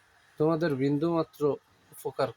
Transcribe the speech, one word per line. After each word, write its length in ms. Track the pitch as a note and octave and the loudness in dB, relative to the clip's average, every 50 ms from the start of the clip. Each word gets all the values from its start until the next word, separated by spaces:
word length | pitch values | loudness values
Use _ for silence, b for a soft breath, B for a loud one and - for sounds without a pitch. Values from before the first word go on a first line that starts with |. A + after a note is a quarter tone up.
| _ _ _ _ _ _ _ - | _ _ _ _ _ _ _ 0
তোমাদের 320 | D3+ D#3+ E3 D#3 E3 E3+ C#3+ B2+ | 2 2 2 2 0 0 0 0
বিন্দুমাত্র 600 | C3+ C#3 D3 C#3+ D#3 E3+ E3+ E3 D#3 - - - D3 D3 C3 - _ _ _ _ _ - | 0 0 0 0 0 0 0 0 -2 -4 -4 -2 0 0 0 -2 _ _ _ _ _ -20
উপকার 400 | - - - C#3+ - - C3+ A#2+ A2+ | -18 -14 -12 -8 -4 -2 -2 -4 -4